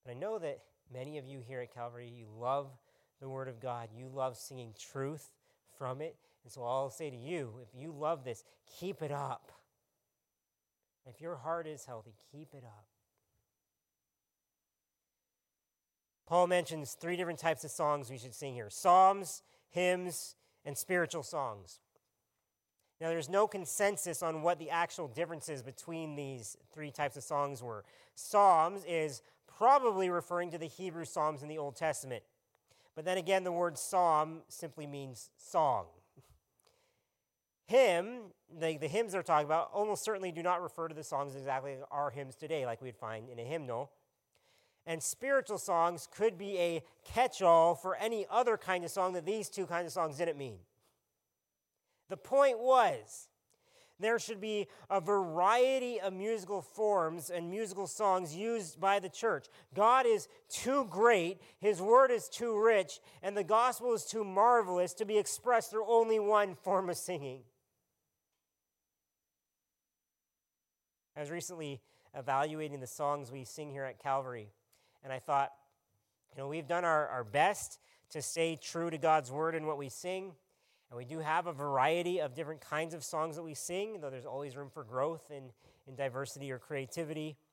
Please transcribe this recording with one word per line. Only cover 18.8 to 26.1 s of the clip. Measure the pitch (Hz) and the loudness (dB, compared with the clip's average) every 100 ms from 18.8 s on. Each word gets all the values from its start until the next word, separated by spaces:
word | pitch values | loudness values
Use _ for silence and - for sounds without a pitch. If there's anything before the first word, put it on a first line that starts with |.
| 190 180 190 196 180 - _ _ _ | 6 8 8 6 -4 -12 _ _ _
hymns, | 175 180 180 180 165 - - _ _ 147 | 0 2 2 -2 -8 -10 -16 _ _ -12
and | 139 | -10
spiritual | - 180 170 170 | -2 0 0 -4
songs. | 135 160 131 104 90 - _ _ _ _ _ _ _ _ _ _ _ _ | -6 -4 -4 -6 -16 -20 _ _ _ _ _ _ _ _ _ _ _ _
Now, | 165 | -4
there's | 165 135 | -2 0
no | 190 214 | 2 2
consensus | 196 180 - 202 202 180 160 | 0 -6 0 2 2 -4 -4
on | 170 160 | -4 0
what | 160 170 | 2 2
the | 156 | 0
actual | 170 170 - 151 | -2 -2 -2 -8
differences | 120 170 - - 143 | -4 -4 -4 -8 -8
between | 123 131 - 165 156 | -10 -14 -10 -8 -6